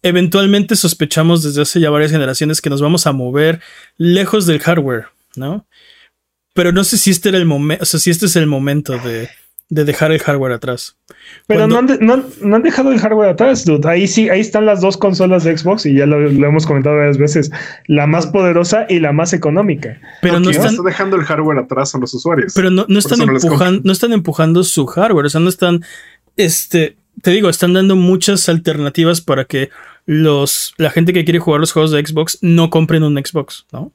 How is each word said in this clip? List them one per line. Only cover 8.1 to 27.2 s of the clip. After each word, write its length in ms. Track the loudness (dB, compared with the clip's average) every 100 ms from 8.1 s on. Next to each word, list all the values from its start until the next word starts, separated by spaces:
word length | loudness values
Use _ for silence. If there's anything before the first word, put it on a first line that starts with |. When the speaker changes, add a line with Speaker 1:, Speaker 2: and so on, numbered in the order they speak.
| 0 0
Speaker 1:
es 100 | 0
el 120 | 0
momento 500 | -2 -2 -4 -4 -8
de, 320 | -6 -8 -10 -16 _ -20 _
de 160 | -2 -2
dejar 260 | 0 0
el 80 | 0
hardware 320 | 0 -2 -2
atrás. 460 | -4 -6 -8 -10 _ _ -20 -20 -20 _
Speaker 2:
Pero 140 | 2
Speaker 1:
Cuando 140 | 4 2
Speaker 2:
no 40 |
han 80 | 2
de-, 180 | 2 4
no 80 | 2
han, 100 | 0 -6
no 140 | 0 2
han 80 |
dejado 280 | 2 0 0
el 80 | 2
hardware 300 | 0 2 2
atrás, 340 | 2 2 2
dude. 240 | 2 0 2
Ahí 200 | 2 2
sí, 200 | 0 2
ahí 140 | 0
están 240 | 0 0 2
las 160 | 2
dos 160 | 0 0
consolas 460 | -2 2 2 2
de 120 | 2 -2
Xbox 300 | -2 -2 2
y 80 |
ya 120 | 2 4
lo, 120 | 2
lo 280 | 2 2 2
hemos 180 | 2 2
comentado 320 | 0 2 2
varias 200 | 2 2
veces. 340 | 2 0 -2 -6 -14 -16 -2
La 220 | 0 2
más 200 | 0 0
poderosa 580 | 0 2 2 0 -2 0
y 100 | 0
la 140 | 0
más 180 | 0 0
económica. 680 | -2 0 0 0 -2 -8 -14 -20 -4
Speaker 1:
Pero 120 | 0
no 60 | 2
Speaker 3:
No, 60 | 2
quien 60 | 2
Speaker 1:
están 180 | 0
Speaker 3:
está 100 | 0
dejando 320 | -4 -2 -2 -2
el 60 |
hardware 360 | 0 -2 0 -2
atrás 320 | -2 -4 -4
son 100 | -4
los 120 | -6
usuarios. 400 | -6 -2 -2 -2 0
Speaker 1:
Pero 140 | 0
no, 120 | 0
no 60 | 2
Speaker 3:
Por 100 | 0
Speaker 1:
están 220 | 2 0
Speaker 3:
eso 60 | 2
no 60 |
les 100 | 2
Speaker 1:
empujan-, 320 | 0 2 2 0
Speaker 3:
compran. 60 | 0
Speaker 1:
no 60 |
están 180 | 0 0
empujando 520 | 0 -2 -2 0 2
su 240 | 0 -2 -2
hardware. 400 | 0 0 2 0
O 20 |
sea, 100 | 0
no 80 | -2
están, 380 | 0 0 -2 -4 -20 -20 _ _ -4
este, 600 | -2 -2 -2 -2 -2 _ _ -6